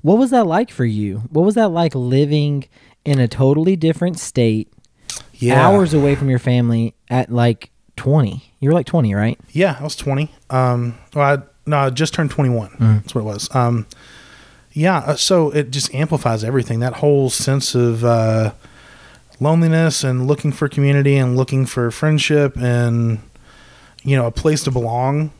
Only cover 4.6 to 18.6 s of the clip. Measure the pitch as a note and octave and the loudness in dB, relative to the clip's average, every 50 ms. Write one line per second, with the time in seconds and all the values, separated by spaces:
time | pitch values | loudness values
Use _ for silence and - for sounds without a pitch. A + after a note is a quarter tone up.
4.6 | G#2+ _ _ _ _ _ _ _ _ - - - - - - - A#2+ A#2+ B2+ C3+ | -4 _ _ _ _ _ _ _ _ -16 -16 -16 -16 -20 -12 -4 -2 2 4 6
5.6 | D3 F3 G3 G3+ F#3+ E3 D3+ D3+ C#3 C#3+ C#3 C#3 C#3+ C3+ B2+ B2 - C3 B2 B2 | 6 6 6 4 4 4 2 2 2 2 0 0 0 0 0 0 0 0 0 2
6.6 | A#2+ A#2 A#2 A2+ A2+ A2+ - _ _ _ A#2+ B2+ B2+ - A#2+ A#2+ A#2+ A#2+ A2+ - | 2 0 0 0 -2 -4 -6 _ _ _ -2 -2 -2 -2 0 2 2 2 0 -2
7.6 | - - _ _ _ _ _ - - C3 C#3+ D#3 C3 G2+ F#2+ C3 - _ _ _ | -6 -20 _ _ _ _ _ -8 -2 0 2 2 2 0 -2 -8 -14 _ _ _
8.6 | - C3+ D#3+ F3 C#3 - - E3+ C3+ G#2+ G2 G2+ G#2+ A2+ - _ - _ - D3 | 0 2 2 2 0 0 0 0 0 2 0 0 0 -2 -2 _ -12 _ -2 0
9.6 | F#3 F#3+ C#3+ B2 C#3+ D3+ - - - C#3+ C3+ C#3 D3+ D3+ - _ _ _ C3 C3 | 0 0 0 -4 -8 -12 -10 -8 -6 -6 -4 -4 -4 -6 -8 _ _ _ -2 0
10.6 | B2+ B2+ B2 A#2+ A#2+ A#2+ A#2 - - _ - D3 C#3+ C#3 C#3+ C#3 C#3 _ _ _ | 0 0 0 0 -2 -6 -8 -10 -18 _ -4 -2 0 0 0 -2 -4 _ _ _
11.6 | _ - D3+ C#3+ C#3 C3+ B2+ B2 D#3+ D#3 - - E3 C#3+ - - C#3+ B2+ B2 A#2 | _ -2 0 0 0 -2 -2 -2 -4 -4 -2 -4 -4 -4 -2 -2 0 0 0 -2
12.6 | G#2+ F#2+ - - A#2 A2 A2 G#2+ G#2+ - - B2+ G#2+ G#2+ G#2 G2+ - - - C3 | -4 -8 -6 0 2 2 2 2 0 -4 -6 -6 -6 -6 -8 -8 -10 -4 -2 0
13.6 | B2 A#2+ A#2+ A#2 A2 - - - - - - - - - - - - - - _ | 0 0 0 -2 -4 -8 -16 -20 -20 -20 -20 -20 -20 -20 -20 -20 -20 -20 -20 _
14.6 | _ _ _ D3 D#3 F3+ F#3+ D#3 C3 C#3 D3 C3+ - - F#3+ F3 D#3+ D3 C3+ D3+ | _ _ _ -2 0 0 0 0 -2 -4 -4 -4 0 0 2 2 2 2 0 -2
15.6 | D3 A#2 B2+ C#3 - - - C3 D3+ D#3 E3+ C#3+ - B2 A2+ A2 G#2+ A2 C3 C3+ | -4 -4 -6 -6 -6 -6 -4 -4 -2 -2 -2 -2 -2 -2 -2 -2 -4 -2 -2 -2
16.6 | A#2+ - A#2 A2+ A#2+ B2+ B2 - - D3 D3 C#3 C3+ B2+ - - - - C3+ C#3 | -2 -2 -4 -4 -4 -4 -4 0 0 2 2 2 2 0 -2 -4 -2 -2 -2 -2
17.6 | C3 - - B2 B2 A#2+ A#2 A2+ A#2 A#2+ A#2 A2+ A2+ A2 A2 A2 A2+ G#2+ - - | -2 -2 0 0 0 0 0 0 0 0 2 2 2 0 0 0 0 -2 -4 -8